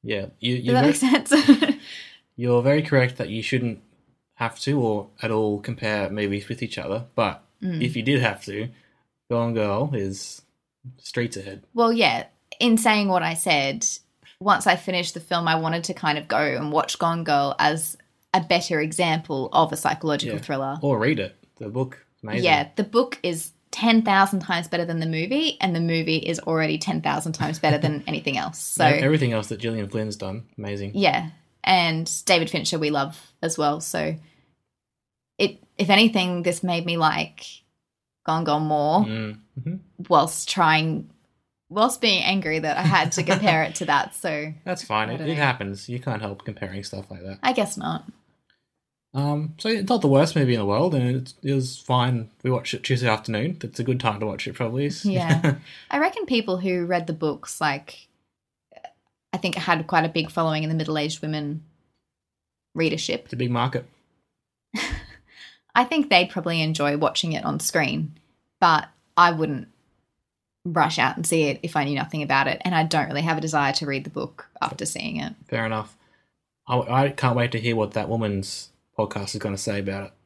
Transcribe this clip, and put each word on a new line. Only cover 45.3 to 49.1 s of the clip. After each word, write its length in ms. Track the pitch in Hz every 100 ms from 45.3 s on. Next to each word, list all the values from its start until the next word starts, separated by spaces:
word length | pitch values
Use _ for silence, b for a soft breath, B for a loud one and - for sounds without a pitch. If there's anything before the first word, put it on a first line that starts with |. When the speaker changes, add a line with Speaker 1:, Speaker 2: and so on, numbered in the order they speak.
| 156
Speaker 2:
know. 60 |
Speaker 1:
happens. 480 | 143 127 98 98 -
You 100 | 120
can't 220 | 131 107
help 240 | 104 98 -
comparing 380 | 101 98 95
stuff 260 | 101 98 98
like 140 | 95
that. 160 | 92 98
Speaker 2:
I 120 | -
guess 220 | 240 202 -
not. 280 | 160 165 - - _ _ _ _ _ _ _ _ _